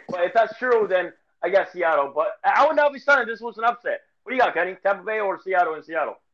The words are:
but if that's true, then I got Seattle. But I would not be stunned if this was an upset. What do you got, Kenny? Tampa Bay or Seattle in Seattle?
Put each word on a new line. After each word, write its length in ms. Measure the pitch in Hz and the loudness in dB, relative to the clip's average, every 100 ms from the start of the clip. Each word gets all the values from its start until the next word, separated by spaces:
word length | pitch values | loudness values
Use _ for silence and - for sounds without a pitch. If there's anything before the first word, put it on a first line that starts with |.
| - | -8
but 140 | 180 | -4
if 100 | 180 | 0
that's 240 | - 214 - | 2 0 0
true, 280 | 247 233 196 | 0 2 2
then 240 | 185 170 - _ - | 0 -2 -10 _ -8
I 80 | 175 | 0
got 200 | 190 170 | 0 0
Seattle. 420 | 180 165 151 139 | -2 0 2 0
But 240 | 143 156 - | -2 -4 -2
I 220 | 190 202 285 | 0 4 4
would 100 | 294 | 4
not 160 | 294 | 0
be 60 | 269 | 0
stunned 240 | - 277 | 2 2
if 60 | 226 | 2
this 120 | 220 | -8
was 180 | 233 208 | -10 -2
an 60 | |
upset. 360 | 233 233 170 123 _ _ | -2 -2 -6 -8 _ _
What 80 | - | -6
do 60 | 254 | 0
you 40 | |
got, 140 | 208 | 2
Kenny? 220 | 160 180 185 | 2 -4 -2
Tampa 220 | 190 202 | -2 -2
Bay 160 | 180 214 | -4 -4
or 200 | 202 165 | -4 -4
Seattle 340 | 190 185 175 | -2 0 0
in 80 | 156 | -2
Seattle? 340 | 147 165 127 98 _ | -6 -4 -4 -6 _